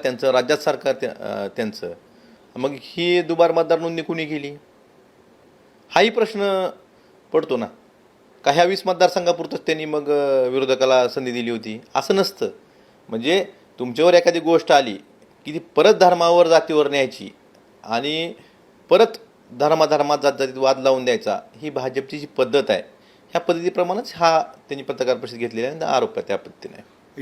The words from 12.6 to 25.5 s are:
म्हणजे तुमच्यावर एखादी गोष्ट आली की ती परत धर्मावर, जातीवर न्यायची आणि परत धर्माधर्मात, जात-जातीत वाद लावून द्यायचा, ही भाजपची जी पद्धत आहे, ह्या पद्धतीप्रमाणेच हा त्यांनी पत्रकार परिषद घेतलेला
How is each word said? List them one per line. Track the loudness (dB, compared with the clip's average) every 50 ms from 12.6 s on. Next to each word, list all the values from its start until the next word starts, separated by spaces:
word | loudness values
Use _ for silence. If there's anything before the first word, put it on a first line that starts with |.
| _ _ _ _ _ _ _ _ _ -10
म्हणजे | -10 -4 -2 0 0 0 0 -4 -8 _ _ _ _ -10
तुमच्यावर | -10 -8 -2 2 4 6 6
एखादी | 6 4 4 2 0
गोष्ट | 0 2 2 2 4 4
आली | 4 4 4 0 -6 -12 -14 _ _ _ _ _ _ _ _
की | -10 -10
ती | -10
परत | -12 -4 _ 2 4 4 6
धर्मावर, | 6 6 4 6 4 4 4 6 6 6 6
जातीवर | 6 4 4 2 2 2 2 2
न्यायची | 2 0 -2 -2 -4 -10 -16 -18 -18 _ _ _ _ _ _ _ _ _ -10
आणि | -6 -6 -4 -4 -4 -4 -4 -6 -6 -10 -14 -20 _ _ _ _ _ _ _ _ _
परत | 4 4 4 4 2 -6 -18 _ _ _ _ _ -6 -2
धर्माधर्मात, | 0 2 4 2 4 2 2 0 2 0 0 2 2
जात-जातीत | 0 0 0 -4 -4 -2 -2
वाद | 0 0 0 2
लावून | 2 0 0 2 0
द्यायचा, | 0 -2 -2 -2 -4 -4 -4 -6 -12 _
ही | -14 -14 -10
भाजपची | -8 -6 -8 -6 -6 -6 -8 -8 -12 -14
जी | -14
पद्धत | -10 -4 -2 -2 0 2 0 2 2
आहे, | 0 -2 -2 -8 -18 _ _ _ _ _ _ _
ह्या | -6 -4
पद्धतीप्रमाणेच | -2 -2 -2 -2 -2 -4 -2 -2 -2 -2 -2 -6 -6 -10 -4
हा | 0 2 4 4 4
त्यांनी | 0 -2 -8 -18 _ _ -12 -10 -8
पत्रकार | -10 -6 -2 -2 -2 -2 -2
परिषद | -4 -10 -8
घेतलेला | -8 -8 -6